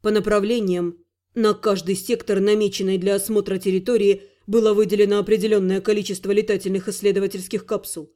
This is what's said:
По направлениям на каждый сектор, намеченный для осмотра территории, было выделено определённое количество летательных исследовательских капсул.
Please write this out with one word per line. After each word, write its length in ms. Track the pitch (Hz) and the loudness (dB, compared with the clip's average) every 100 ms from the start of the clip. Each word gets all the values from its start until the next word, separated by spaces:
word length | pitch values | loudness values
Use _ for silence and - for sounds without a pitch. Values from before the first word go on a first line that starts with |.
По 100 | 214 | 2
направлениям 920 | 214 196 208 202 240 196 180 175 170 _ _ _ | 0 2 2 2 0 0 0 -2 -6 _ _ _
на 180 | - 214 | 0 2
каждый 440 | 208 220 190 160 190 | 2 0 -2 -2 -4
сектор, 440 | - 233 - 202 | -2 -4 0 0
намеченный 560 | 202 214 208 196 190 190 | 2 2 0 -2 -2 -2
для 200 | 185 202 | 0 -2
осмотра 420 | 196 214 196 190 | 0 -2 -2 -4
территории, 640 | 190 185 185 233 202 196 - _ - | 0 -2 0 2 2 0 -4 _ 0
было 260 | 220 214 | 2 4
выделено 460 | 208 208 202 202 208 | 2 2 2 2 2
определённое 640 | 202 214 214 208 185 190 | 2 0 2 2 2 -2
количество 500 | 190 214 190 190 190 | 0 -2 -2 -8 -2
летательных 580 | 202 220 202 196 190 185 | 0 0 -2 -2 -4 -6
исследовательских 800 | 190 202 196 196 190 185 214 - | -2 0 0 -2 -6 -8 -8 -4
капсул. 480 | 208 - - 151 | -6 -6 -14 -14